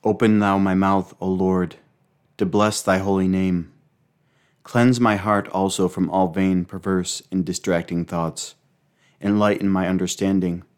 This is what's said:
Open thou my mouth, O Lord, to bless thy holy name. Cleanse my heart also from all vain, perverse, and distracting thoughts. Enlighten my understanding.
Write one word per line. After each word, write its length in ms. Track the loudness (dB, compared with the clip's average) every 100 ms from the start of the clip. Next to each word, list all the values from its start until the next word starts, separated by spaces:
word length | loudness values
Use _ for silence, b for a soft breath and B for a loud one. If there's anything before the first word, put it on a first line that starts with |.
Open 360 | -2 2 2 4
thou 180 | 2 2
my 160 | 2
mouth, 400 | 2 2 2 -2 -8
O 60 | -4
Lord, 480 | 0 0 0 -2 -8 _ _ _ _ _ -6
to 100 | -2
bless 340 | 2 0 0
thy 160 | 0 0
holy 300 | 0 0 0
name. 440 | 0 0 -2 -4 _ _ _ _ _ _ _ _ _
Cleanse 360 | -4 2 4 4
my 180 | 2 2
heart 300 | 0 0 0
also 380 | -2 -2 0 -2
from 220 | 0 -2
all 200 | 0 0
vain, 360 | 0 0 0 -2
perverse, 560 | -8 -4 -4 -4 -10 -6
and 140 | -4 -4
distracting 600 | -4 -2 -2 -2 -6 -4
thoughts. 500 | -4 -4 -6 -14 -16 _ _ _ _ _ _
Enlighten 480 | -2 2 2 2 0
my 180 | 0 0
understanding. 760 | 0 -2 -2 0 0 0 -4 -10